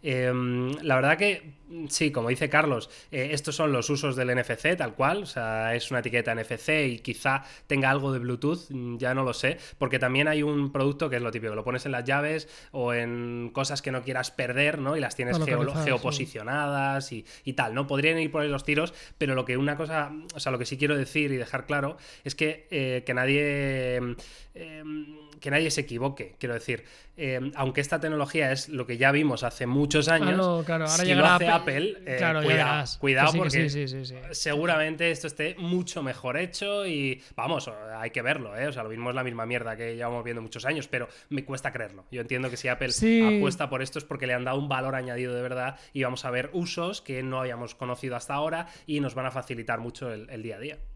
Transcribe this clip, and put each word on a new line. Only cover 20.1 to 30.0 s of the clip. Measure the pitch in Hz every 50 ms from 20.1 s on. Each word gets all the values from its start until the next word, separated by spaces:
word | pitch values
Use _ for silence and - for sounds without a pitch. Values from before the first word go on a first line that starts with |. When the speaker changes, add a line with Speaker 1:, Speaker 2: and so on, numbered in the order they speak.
| 151 156 160 180 -
Speaker 1:
o | 151
sea, | - 135
lo | 131 120
que | 123
sí | - 143
quiero | 127 147 143 147
decir | 143 135 - - 156 147 143
y | 135
dejar | 127 117 - - 131 123
claro | - 147 143 135 143 160 - - - - -
es | _ 143 -
que, | - 160 151 156 156 - -
eh, | 180 151 135 131 127 127 127
que | - -
nadie, | 131 127 131 139 143 147 147 143 143 139 135 135 131 127 127 127
em, | 123 123 123 120 120 - - - - - - -
em, | 165 165 160 156 156 156 151 151 151 151 147 151 151 151 147 - -
que | - 143
nadie | 139 151 165 160
se | - -
equivoque, | 135 - 120 117 127 139 135 - 110 - - -
quiero | - 123 117
decir, | 117 - - 123 113 - - - - - - -
eh, | - 156 135 131 127 127 139 147
aunque | 143 135 135 131 -
esta | 139 - 170 160
tecnología | 156 156 156 151 143 135 - 160 147 131
es | 135 131 - -
lo | 151 131 127
que | - 120
ya | 117 135 135
vimos | 139 147 156 147 123 117
hace | - 120 - - 127
muchos | 120 123 139 147 143 147 151